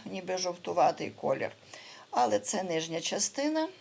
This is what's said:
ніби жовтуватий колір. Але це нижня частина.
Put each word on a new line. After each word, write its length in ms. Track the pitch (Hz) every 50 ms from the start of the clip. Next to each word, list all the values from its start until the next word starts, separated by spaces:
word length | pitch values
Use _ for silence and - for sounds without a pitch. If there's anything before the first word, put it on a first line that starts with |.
| -
ніби 340 | 196 196 190 180 180 185 180
жовтуватий 720 | 165 175 175 - - 180 165 175 156 160 160 - 156 -
колір. 400 | - - 147 143 135 135 - - - - - - - - - - - - - -
Але 280 | - 233 247 226 - -
це 240 | - - 220 190
нижня 380 | 190 180 165 160 160 165 165 170
частина. 680 | 165 - - 202 202 - - 277 285 302 311 311 320 381 - -